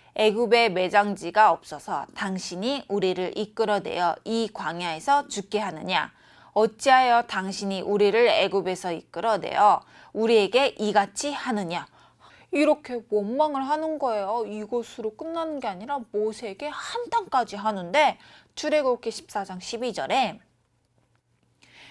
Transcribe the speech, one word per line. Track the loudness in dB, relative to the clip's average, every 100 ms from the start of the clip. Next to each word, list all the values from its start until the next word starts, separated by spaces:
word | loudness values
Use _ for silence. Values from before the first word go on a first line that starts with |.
| _
"애굽에 | 2 2 2 4 4 4
매장지가 | 2 2 2 2 -2 -2 4 6
없어서 | 4 -4 -14 -8 -8 -8 -8
당신이 | -6 -6 -8 -6 -4 -6 -4
우리를 | -2 0 0 -4 -4
이끌어내어 | -6 -2 0 0 -2 -2 0 -2
이 | -4 -4 -4
광야에서 | -6 -8 -6 -6 -4 0 2 0
죽게 | -8 -4 -4
하느냐? | -4 -6 -2 0 -2 -8 _ -20 -4
어찌하여 | 0 2 2 4 6 6 4
당신이 | 2 -4 -4 -6 -6 -4
우리를 | -2 2 4 6 6
애굽에서 | 4 2 0 -2 -4 -4
이끌어내어 | -8 -8 -4 0 0 -2 4 6 4 0 -20 -10
우리에게 | -2 4 4 4 4 2 0
이같이 | 0 2 0 -2 -6
하느냐?" | -6 -4 -4 -4 -6 -8 _ _ _ -20 -20 _
이렇게 | 2 2 2 -2 -10 -2
원망을 | -2 0 0 0 0 -2
하는 | -2 -2 -2
거예요. | -2 -2 -2 -4 -6
이것으로 | -8 -6 -6 -6 -8 -10 -8
끝나는 | -8 -6 -6 -6
게 | -8
아니라 | -8 -8 -8 -6
모세에게 | -4 -4 -4 -10 -10 -10
한탄까지 | -10 -8 -8 -4 -4 0 0 0 -4
하는데, | -4 -4 0 2 2 0 -10 -20 _
출애굽기 | -8 0 2 2 0 -4
십사 | -10 -8 -8
장 | -6 -10
십이 | -10 -6 -4
절에 | -4 -2 0 0 -4 _ _ _ _ _ _ _ _ _ _ _ _ _ -20 -20